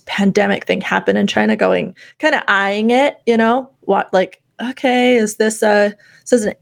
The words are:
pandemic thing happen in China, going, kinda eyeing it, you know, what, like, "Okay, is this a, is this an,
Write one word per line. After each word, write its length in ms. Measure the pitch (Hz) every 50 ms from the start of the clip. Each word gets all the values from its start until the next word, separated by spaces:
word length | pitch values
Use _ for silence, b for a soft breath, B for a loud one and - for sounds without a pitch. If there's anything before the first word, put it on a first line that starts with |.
| _
pandemic 580 | - - - 202 196 - 208 202 202 196 - -
thing 160 | - 185 190
happen 360 | - - 190 190 190 - 196
in 100 | 208 202
China, 300 | 202 - 214 208 214 220
going, 380 | 208 202 185 190 180 175 185 185 B B B B B
kinda 240 | - 311 302 - - -
eyeing 420 | 202 196 196 196 202 208 214 226
it, 280 | 240 254 277 294 - - _
you 100 | - 233
know, 340 | 226 226 226 233 262 254 - _ _ _
what, 300 | - 196 - - - -
like, 300 | 185 190 - - _ _ _ _ - 220
"Okay, 540 | 247 262 - - 262 247 247 247 247 254
is 200 | 233 220 214 -
this 260 | - 220 220 220 - -
a, 320 | 214 208 208 208 208 202 b b b b b b
is 60 | -
this 140 | - 247 214
an, 100 | 196 - -